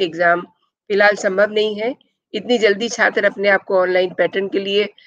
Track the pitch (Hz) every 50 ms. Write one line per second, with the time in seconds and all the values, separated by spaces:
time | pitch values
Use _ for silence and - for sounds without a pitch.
0 | 190 165 160 165 175 170 175 175 175 - _ _ _ _ _ _ _ - 202 196
1 | 208 208 208 202 - 202 185 190 208 208 214 214 214 214 208 208 220 247 294 _
2 | _ _ _ _ _ _ - 214 185 214 247 220 220 208 202 196 233 220 - -
3 | 208 208 208 220 202 202 - 196 196 202 196 190 - - 196 185 185 180 180 185
4 | 185 180 175 - 175 170 - 196 196 190 196 196 196 196 196 202 208 208 - _
5 | _